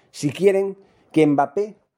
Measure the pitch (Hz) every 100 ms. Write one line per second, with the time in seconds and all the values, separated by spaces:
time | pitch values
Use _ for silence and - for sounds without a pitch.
0 | _ - 147 131 190 190 196 196 _ _
1 | _ 156 151 143 143 - 208 202 _